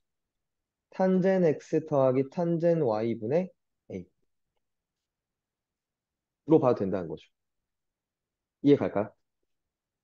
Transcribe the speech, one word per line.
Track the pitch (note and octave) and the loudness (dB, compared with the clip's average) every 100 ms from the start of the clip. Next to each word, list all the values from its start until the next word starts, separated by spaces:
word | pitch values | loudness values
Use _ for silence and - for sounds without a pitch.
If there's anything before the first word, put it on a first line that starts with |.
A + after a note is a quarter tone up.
| _ _ _ _ _ _ _ _ _ | _ _ _ _ _ _ _ _ _
탄젠 | - F#3+ F#3 F#3+ F#3+ E3+ | -4 0 2 2 2 2
X | C#3 - D#3 D#3 | 0 -2 -4 -2
더하기 | C#3+ C3 B2+ C3+ | 0 2 2 -2
탄젠 | - E3+ E3+ E3+ E3 | -4 -4 0 0 0
Y분의 | C3+ G#2+ A#2 A2+ A2 D#3+ F#3 _ _ _ - | 0 0 -2 -4 -2 -2 -4 _ _ _ -16
A로 | G2 F2 _ _ _ _ _ _ _ _ _ _ _ _ _ _ _ _ _ _ _ _ _ _ _ - D#3 | -16 -16 _ _ _ _ _ _ _ _ _ _ _ _ _ _ _ _ _ _ _ _ _ _ _ 2 2
봐도 | C3 A#2+ | 4 0
된다는 | G2 F#2+ E2 | -2 -6 -8
거죠. | D#2 - _ _ _ _ _ _ _ _ _ _ _ _ _ | -12 -18 _ _ _ _ _ _ _ _ _ _ _ _ _
이해 | C#3 C#3+ | 2 2
갈까요? | G2 G2+ G#2+ _ _ _ _ _ _ _ _ _ | 2 -4 -6 _ _ _ _ _ _ _ _ _